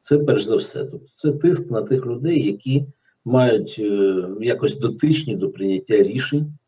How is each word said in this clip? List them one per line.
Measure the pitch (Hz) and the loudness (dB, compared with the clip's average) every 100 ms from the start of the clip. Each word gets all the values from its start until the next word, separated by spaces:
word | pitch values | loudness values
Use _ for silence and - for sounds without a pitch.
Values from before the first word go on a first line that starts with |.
Це | - 147 | 2 2
перш | 147 110 | 2 0
за | 104 113 | 2 -2
все. | - - | -2 -8
Тобто | - - - | -10 -12 -18
це | - 156 | -4 -2
тиск | 139 170 151 - | 2 2 0 -2
на | 113 | -6
тих | 104 131 120 | -2 -2 -2
людей, | 120 151 160 104 | -4 0 0 0
які | 104 131 139 143 - _ _ | -2 0 0 -2 -12 _ _
мають, | - 127 127 110 85 - | 0 2 4 2 -2 -4
е, | 104 101 98 92 90 104 | -2 2 2 2 -4 -4
якось | 117 123 - - | -2 0 -2 0
дотичні | 117 - 151 156 127 101 | -4 0 2 2 0 -4
до | 95 | -4
прийняття | - 98 95 - 104 | -2 -2 -2 2 4
рішень | 98 127 - 147 151 - | 4 2 -2 -2 -2 -8